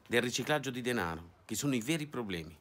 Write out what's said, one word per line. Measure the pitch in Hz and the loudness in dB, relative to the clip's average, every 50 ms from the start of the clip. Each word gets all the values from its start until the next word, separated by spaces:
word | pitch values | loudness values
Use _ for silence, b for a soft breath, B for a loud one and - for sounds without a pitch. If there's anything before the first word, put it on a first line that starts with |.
| - - | -6 2
del | 117 120 | 2 2
riciclaggio | 117 123 117 - 120 113 151 151 135 139 | 2 2 0 -2 0 2 2 0 0 -2
di | 127 127 | -4 -2
denaro, | 120 123 123 117 92 85 82 78 82 85 - - - | -2 0 0 2 0 0 -2 -4 -8 -12 -18 -16 -8
che | - 110 | -6 -4
sono | - - 143 135 | 0 2 2 2
i | 120 | 2
veri | 107 127 165 165 151 147 | 2 2 0 0 0 -4
problemi | 147 127 117 104 92 85 80 80 82 - | -4 -4 -4 -2 -4 -4 -6 -8 -12 -18